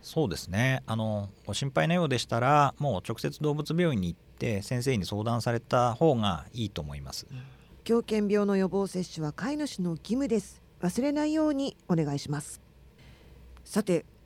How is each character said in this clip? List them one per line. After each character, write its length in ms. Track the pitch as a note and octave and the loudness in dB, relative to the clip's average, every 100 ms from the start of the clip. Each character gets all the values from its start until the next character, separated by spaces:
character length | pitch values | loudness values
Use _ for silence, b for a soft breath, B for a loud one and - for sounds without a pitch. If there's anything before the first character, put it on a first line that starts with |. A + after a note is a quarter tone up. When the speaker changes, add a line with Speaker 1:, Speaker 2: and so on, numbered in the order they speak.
Speaker 1:
そ 240 | - - C#3 | -6 0 0
う 40 | |
で 60 | D2+ | -2
す 100 | - | -2
ね。 340 | F#2 C3 C3 - | 0 2 0 -2
あ 80 | A2+ | -2
の、 340 | A2 G#2+ G2+ - - | -2 -2 -4 -8 -8
ご 80 | |
心 160 | G2+ C#3 | -4 -2
配 180 | D3 D#3 | 2 2
な 60 | |
よ 120 | F3 E3 | 2 2
う 40 | |
で 80 | B2 | 0
し 80 | - | 0
た 140 | A#2 | 2
ら、 340 | B2 D3 C#3+ - | 4 6 6 2
も 180 | D3 F#2+ | -2 -2
う 40 | - | -2
直 120 | A2+ | -4
接 200 | C#3+ C#3 | -4 -2
動 140 | D3+ | -2
物 160 | D3 D3 | -2 -2
病 240 | D#3+ F3 | 0 2
院 80 | A#2+ | 2
に 60 | F2 | -2
行 100 | E2+ | -4
っ 20 | |
て 440 | - - B2 G2+ | -12 -6 -4 -2
先 180 | G2+ B2 | -2 -2
生 160 | B2 B2 | 0 0
に 80 | F2 | 0
相 180 | G#2 | -2
談 200 | A2 A#2 | -2 0
さ 80 | A2+ | 0
れ 80 | A#2 | -2
た 340 | - B2+ A#2+ | 2 2 2
方 220 | A2 E3 B2 | 4 4 4
が 320 | G#2 E2 - | 2 0 -4
い 120 | A#2+ G#2+ | -6 -6
い 40 | |
と 100 | - | -4
思 140 | D2+ C#2+ | -8 -8
い 60 | |
ま 120 | C2+ | -10
す。 140 | - - | -12 -12
Speaker 2:
う 40 | C3 | -14
ん。 80 | C3 B B - | -16 B B -10
狂 180 | - A3+ | 0 0
犬 260 | A3+ A3 G#3 | 2 0 2
病 200 | G#3 G3+ | 2 4
の 100 | G3 | 2
予 100 | F#3 | 2
防 200 | F#3+ G3 | 0 -2
接 200 | F#3 F#3 | -4 -6
種 100 | - | -4
は 80 | D3+ | -6
飼 200 | D3 C4 | -4 -4
い 60 | D4+ | -2
主 260 | D4 - | -4 -4
の 80 | F3+ | -4
義 80 | E3 | -4
務 260 | - B3 C#4 | -4 -2 0
で 120 | G#3+ | 0
す。 240 | - - - - | -2 -10 -20 -6
忘 200 | F3 G#3 | -2 0
れ 100 | C#4 | 0
な 140 | D4 D4+ | 2 2
い 80 | |
よ 160 | D#4 D#4 | 2 2
う 40 | |
に 220 | C4+ C#4 - - | 2 -2 -4 -2
お 60 | E3+ | 0
願 180 | D3 C#3+ | 0 -2
い 40 | |
し 120 | - | -4
ま 80 | D3 | -6
す。 220 | - - - - - b b b b b b - - | -6 -14 -20 -20 -20 b b b b b b -20 -6
さ 180 | G3+ | -2
て、 220 | G#3+ E3+ - - | 2 0 -2 -14